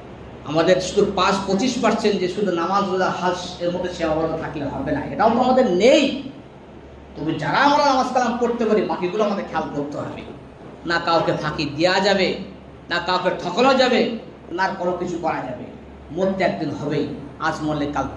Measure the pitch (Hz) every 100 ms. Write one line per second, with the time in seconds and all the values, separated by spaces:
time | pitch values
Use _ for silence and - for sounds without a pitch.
0 | - - - - - 160 180 180 - 208
1 | 202 - 190 196 - 190 254 - 220 -
2 | 208 185 180 208 185 170 170 202 190 190
3 | 170 - 180 180 - - 175 175 180 -
4 | 160 156 160 160 143 151 139 135 139 143
5 | - - 220 240 254 240 202 180 233 302
6 | 262 - - - - - - - - -
7 | - - 156 147 151 196 285 294 277 262
8 | 247 247 233 233 240 233 208 196 156 160
9 | 180 214 208 196 - 165 151 147 139 123
10 | - - - - - - - - 165 170
11 | 170 165 165 147 151 151 143 135 180 190
12 | 202 196 165 - - - - - - 170
13 | 185 180 185 - 175 190 269 254 254 220
14 | - - - - - 175 190 - 180 180
15 | 175 165 160 160 135 123 120 - - -
16 | - 160 190 190 190 156 147 123 147 -
17 | - - - - 160 156 156 151 143 139
18 | 131